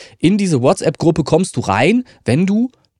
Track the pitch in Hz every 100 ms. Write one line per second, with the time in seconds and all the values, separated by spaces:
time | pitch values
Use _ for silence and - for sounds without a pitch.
0 | - _ 156 202 196 143 131 - 160 -
1 | 160 160 143 160 190 - 101 98 147 240
2 | - - - 131 190 208 254 _ _